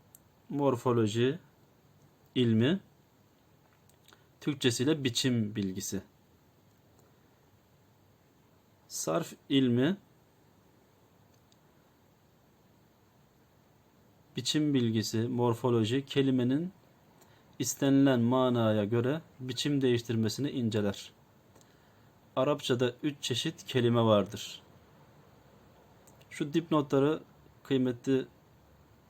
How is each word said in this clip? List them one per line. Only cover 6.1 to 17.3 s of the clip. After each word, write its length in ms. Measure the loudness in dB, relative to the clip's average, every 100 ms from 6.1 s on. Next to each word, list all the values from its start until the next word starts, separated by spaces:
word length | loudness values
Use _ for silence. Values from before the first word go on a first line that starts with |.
| _ _ _ _ _ _ _ _ _ _ _ _ _ _ _ _ _ _ _ _ _ _ _ _ _ _ _ -16
Sarf 440 | -10 -4 -4 -4 -10 -2
ilmi, 480 | 2 2 2 2 0 -8 _ _ _ _ _ _ _ _ _ _ _ _ _ _ _ _ _ _ _ _ _ _ _ _ _ _ _ _ _ _ _ _ _ _ _ _ _ _ _ _ _ _ -10
biçim 380 | -4 -2 2
bilgisi, 540 | 2 2 0 0 -2 -2
morfoloji, 800 | 0 0 0 0 2 0 -2 -2
kelimenin 640 | 0 2 2 0 0 -4 -10 _ _ _ _ -20